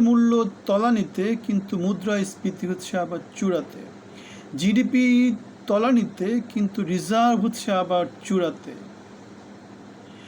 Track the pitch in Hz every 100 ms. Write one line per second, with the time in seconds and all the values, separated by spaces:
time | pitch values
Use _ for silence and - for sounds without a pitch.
0 | 233 240 233 233 226 - - 202 233 226
1 | 170 - 202 233 - 202 - 190 180 202
2 | 208 208 196 - 190 180 180 180 - 185
3 | 170 170 - - 196 170 139 - - -
4 | - - - - - 135 185 226 - 254
5 | 254 247 247 214 - - - 208 233 240
6 | 196 - 185 240 - 214 202 - 170 180
7 | 160 226 240 226 220 - - 190 180 180
8 | 175 - - 190 165 - - - - -
9 | - - - - - - - - - -
10 | - -